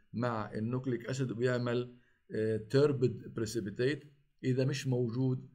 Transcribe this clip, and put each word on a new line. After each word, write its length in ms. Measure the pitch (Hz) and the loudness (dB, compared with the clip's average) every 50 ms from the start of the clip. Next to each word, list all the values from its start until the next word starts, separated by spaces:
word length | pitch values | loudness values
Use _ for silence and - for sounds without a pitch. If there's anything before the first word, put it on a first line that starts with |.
| _ _ - | _ _ -4
مع 400 | 107 120 120 117 110 104 - - | -2 0 0 0 -2 -4 -4 -4
النوكليك 520 | 110 110 113 123 127 131 135 120 117 - | -4 -2 -2 -2 -2 0 -2 -2 -2 -2
أسيد 240 | - 131 131 135 - | -4 -2 -2 -2 -2
وبيعمل، 640 | 104 110 123 127 123 120 120 120 120 123 123 120 - - _ _ _ _ _ - 190 | 0 0 2 2 2 2 0 0 0 0 -2 -4 -10 -18 _ _ _ _ _ -6 -4
آه، 220 | 110 110 110 110 | -2 0 0 0
تيربد 800 | 107 110 - - 135 143 151 139 123 131 120 107 - - - - | -2 -2 2 4 6 6 6 4 4 2 2 2 -2 -8 -8 -4
بريسيبيتيت. 720 | 117 113 107 - 117 98 101 98 - 120 135 151 139 - - - _ _ _ _ _ - | -4 -4 -2 -2 -4 -4 -4 -2 0 0 0 0 -2 -6 -14 -20 _ _ _ _ _ -2
إذا 200 | 131 127 127 131 | 0 2 2 2
مش 220 | 135 - - - | 0 0 -2 0
موجود 640 | 131 127 123 123 117 110 127 131 131 127 131 - - | 0 0 2 0 0 0 0 0 0 0 -2 -4 -10